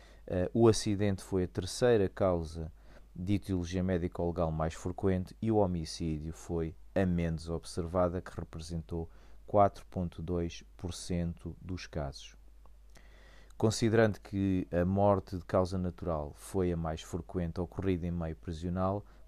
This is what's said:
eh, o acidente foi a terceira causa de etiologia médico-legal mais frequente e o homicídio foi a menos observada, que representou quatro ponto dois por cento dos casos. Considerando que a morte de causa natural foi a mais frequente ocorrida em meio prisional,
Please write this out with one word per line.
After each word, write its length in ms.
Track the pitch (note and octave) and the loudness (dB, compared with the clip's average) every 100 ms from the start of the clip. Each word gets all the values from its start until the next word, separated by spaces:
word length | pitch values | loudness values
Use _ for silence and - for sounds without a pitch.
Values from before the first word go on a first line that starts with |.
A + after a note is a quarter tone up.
| - - - | -20 -18 -6
eh, 240 | F#2 F2+ | -2 0
o 160 | A2+ A2+ | 6 6
acidente 540 | G#2+ - G2 G#2 F#2+ | 6 2 0 0 0
foi 200 | - F#2+ | -2 -2
a 40 | F2+ | 0
terceira 600 | - F2+ - B2 A#2 F#2+ | -2 -6 2 4 6 4
causa 640 | - G2 F2 D#2+ E2 D#2+ - - - - - | 2 2 2 -2 -8 -10 -12 -20 -20 -18 -8
de 200 | F2+ G2+ | 0 0
etiologia 480 | - F#2 F2 F#2 | 0 -2 -2 -2
médico-legal 680 | F#2 F2+ F2 - F2 E2+ D#2+ | 0 0 -2 -2 -2 0 0
mais 220 | D#2+ D#2+ | 0 -2
frequente 600 | - F#2 F2 G2 F#2 F#2 - | -2 -6 -2 0 2 -2 -4
e 120 | A2 | 2
o 60 | G#2+ | 4
homicídio 760 | G2 F2+ D#2 - E2 D2+ D#2+ | 4 2 -4 -4 -4 -2 -6
foi 420 | D#2 - E2+ E2 - - - | -10 -6 -4 -4 -6 -4 0
a 100 | F#2+ | 2
menos 420 | F2 E2+ D#2+ E2 | 2 0 -2 -4
observada, 720 | E2 - - E2 F#2 F2+ F2 | -6 -6 -6 -2 2 2 0
que 120 | - - | -6 -10
representou 720 | E2 E2 D#2+ E2+ - E2+ D#2+ - - - - | -10 -10 -8 -8 -6 -6 -8 -12 -20 -20 2
quatro 400 | G#2 G2 - - | 6 6 4 -8
ponto 360 | F#2+ F2 - | -6 -4 -6
dois 400 | E2 F2 E2+ - - - | -4 -2 -2 -6 -16 -10
por 160 | F2+ | -8
cento 640 | - - F2 E2+ E2 E2+ D#2+ | -8 -4 -2 -2 -6 -10 -12
dos 240 | F2+ F2+ - | -10 -10 -8
casos. 500 | E2 C#2 - - - - - - - - - - - - - - - | -6 -6 -8 -16 -20 -20 -20 -20 -20 -20 -20 -20 -20 -20 -20 -20 0
Considerando 600 | A2 - A#2 A2 A2 F#2+ | 0 2 4 6 4 2
que 460 | - G2+ G2 F#2 - | -6 0 2 2 0
a 120 | E2 | 0
morte 540 | F2+ G2 G2+ G2 - F#2 | 2 4 6 4 0 -8
de 80 | - | 0
causa 320 | G2 F#2 F#2+ | 2 2 0
natural 560 | F2+ E2 F2 D#2+ D2 - | -2 -4 -2 -2 -4 -10
foi 360 | - G2 F2+ | -6 0 0
a 60 | E2 | 0
mais 240 | D#2+ D#2+ | -2 -4
frequente 600 | - F2+ - F#2 E2+ E2 | -6 -8 -6 -4 -4 -4
ocorrida 460 | E2+ - F#2+ F2+ F2 | -6 -4 0 0 -2
em 40 | |
meio 240 | E2+ D#2+ D#2 | -4 -4 -6
prisional, 680 | - D#2+ F2+ F2+ F#2 G2+ - - | -8 -8 -4 -2 0 -2 -6 -16